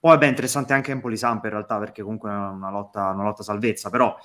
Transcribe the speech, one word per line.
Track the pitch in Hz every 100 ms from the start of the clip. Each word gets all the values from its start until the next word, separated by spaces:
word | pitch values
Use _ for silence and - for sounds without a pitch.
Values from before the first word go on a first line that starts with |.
Poi, | 165
vabbè, | 160 143
interessante | 131 127 143 127
anche | 135 135
Empoli-Samp, | 135 120 113 120 113
in | 110
realtà, | 104 104 110
perché | 107 -
comunque | 101 110 107
è |
una | 101 98 98 95
lotta, | 101 101 104 98
una | 95
lotta | 101 104
salvezza, | 101 104 113 107 104
però, | 113 120 -